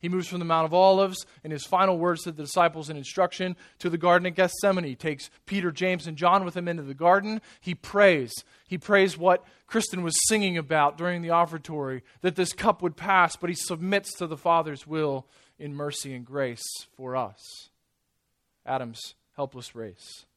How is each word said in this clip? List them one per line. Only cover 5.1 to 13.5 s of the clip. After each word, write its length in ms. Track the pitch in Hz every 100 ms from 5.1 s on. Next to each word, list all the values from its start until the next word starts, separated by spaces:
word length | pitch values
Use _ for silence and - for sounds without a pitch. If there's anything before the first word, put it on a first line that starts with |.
| 143 - _ -
Peter, 260 | 196 180
James, 360 | 151 185 180 156
and 100 | 151
John 260 | 175 190
with 140 | 185 180
him 100 | 175
into 140 | 170
the 140 | 139 135
garden. 440 | 170 196 208 220 - -
He 140 | - 170
prays. 580 | - 202 208 165 120 - - _ _
He 120 | 180
prays 360 | - 202 190 160
what 300 | 175 180 - _ _
Kristen 340 | 220 220 185
was 140 | 170 156 -
singing 300 | 220 196 170
about 400 | 143 156 143 156
during 240 | 170 175
the 80 | 170
offertory, 760 | 170 170 165 143 156 135 131 - _
that 140 | 180 170
this 160 | 175
cup 300 | - 220 196
would 160 | 175 156
pass, 380 | 208 190 170 -
but 160 | 175